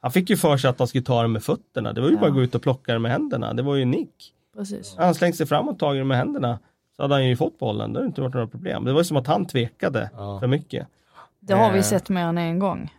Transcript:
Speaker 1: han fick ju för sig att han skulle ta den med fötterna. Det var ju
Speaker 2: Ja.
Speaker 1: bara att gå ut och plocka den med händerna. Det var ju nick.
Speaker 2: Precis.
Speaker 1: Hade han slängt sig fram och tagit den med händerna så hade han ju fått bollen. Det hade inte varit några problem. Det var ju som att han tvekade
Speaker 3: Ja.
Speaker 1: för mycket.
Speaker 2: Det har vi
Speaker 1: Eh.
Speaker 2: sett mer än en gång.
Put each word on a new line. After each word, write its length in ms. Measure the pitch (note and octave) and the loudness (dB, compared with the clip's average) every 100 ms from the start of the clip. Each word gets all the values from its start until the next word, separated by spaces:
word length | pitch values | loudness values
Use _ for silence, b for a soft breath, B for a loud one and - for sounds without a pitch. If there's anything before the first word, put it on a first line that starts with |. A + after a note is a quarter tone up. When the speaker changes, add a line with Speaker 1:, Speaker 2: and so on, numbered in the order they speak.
Speaker 1:
han 120 | B2+ | 0
fick 180 | F#3 F#3 | 0 2
ju 60 | G#3 | 2
för 200 | E3 C#3 | 4 4
sig 140 | C3 | 2
att 80 | B2 | 2
han 100 | B2 | 0
skulle 160 | C3+ | -2
ta 180 | B2 B2 | 0 2
den 100 | A2+ | 2
med 100 | A2 | 0
fötterna. 500 | - F#3+ _ - A2 | -2 -4 _ -6 -4
Det 80 | A2 | -2
var 80 | C3 | 2
ju 60 | |
Speaker 2:
Ja. 60 | G#3 | 4
Speaker 1:
bara 80 | F#3+ | 4
att 60 | |
gå 80 | C#3 | 2
ut 120 | B2+ | 0
och 80 | A#2+ | 0
plocka 300 | C#3 B2+ - | 0 -2 -2
den 100 | A#2 | -2
med 100 | A2+ | 0
händerna. 420 | B2+ D4 C3 A2+ | -2 -2 -4 -4
Det 80 | A2+ | -4
var 120 | C3+ C#3 | -2 0
ju 80 | |
nick. 480 | B2+ C#3 D#4+ _ - _ _ G#3+ | 0 0 -4 _ -20 _ _ -14
Speaker 2:
Precis. 380 | G3 G3+ - | -10 -10 -14
Speaker 1:
Hade 100 | - | 0
han 100 | F3+ | 2
slängt 220 | E3 F3 E3+ | 4 2 0
sig 100 | D#3 | 0
fram 220 | D3 B3 | 0 0
och 100 | A3+ | -2
tagit 220 | D3+ C#3 | 0 0
den 80 | C3+ | 0
med 80 | B2+ | 0
händerna 420 | B2+ G3+ B2+ A#2 _ _ _ _ | 0 -2 -2 -4 _ _ _ _
så 60 | |
hade 120 | C#3 | 0
han 120 | C#3 C3 | 2 2
ju 100 | A#2+ | 2
fått 220 | D#3+ - | 0 -2
bollen. 340 | B2 G#2+ A2 | -4 -4 -4
Det 60 | A2 | -4
hade 80 | C4 | -4
inte 140 | - | -4
varit 140 | C3 | -4
några 120 | C3 A2+ | -4 -6
problem. 380 | A#2+ F#3 - | -8 -8 -4
Det 80 | A#2+ | 0
var 80 | C#3 | 2
ju 40 | |
som 120 | E3+ D3+ | 2 0
att 100 | B2+ | 0
han 200 | G3+ F3 | -2 0
tvekade 640 | C3+ A#2 _ - B2+ A2 A2+ | -2 -4 _ -2 -2 -4 -8
Speaker 3:
Ja. 240 | G2+ G2 | -12 -4
Speaker 1:
för 60 | B2 | 0
mycket. 400 | C#3+ D3 - - b b b b _ | 0 -2 -10 -10 b b b b _
Speaker 2:
Det 120 | F#3+ | 0
har 180 | G3 A3 | 4 4
vi 60 | F#3+ | 4
Speaker 1:
Eh. 60 | |
Speaker 2:
sett 240 | G3+ G#3 - | 2 0 0
mer 140 | F#3+ E3+ | -2 0
än 120 | E3+ | 0
en 200 | E3+ E3+ | 0 0
gång. 360 | G3 - - | -2 -4 -10